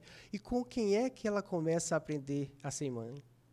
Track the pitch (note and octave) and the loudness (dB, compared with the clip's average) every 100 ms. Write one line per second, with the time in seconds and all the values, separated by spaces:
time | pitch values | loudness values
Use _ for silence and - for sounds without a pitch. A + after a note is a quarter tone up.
0 | - - - G3+ - B3 B3 B3+ G#3 G3+ | -10 -20 -10 -10 -2 -2 0 0 4 4
1 | C4 - G#3+ G3+ G3 F3 D#3+ E3+ - D#3+ | 2 0 0 0 0 0 2 2 2 0
2 | D3+ D3+ C3+ C#3+ C#3 - C#3+ - C#3+ A#2+ | 0 -2 0 -2 -2 -6 -8 -4 -4 -4
3 | A#2 C#3 - - _ | -6 -10 -14 -20 _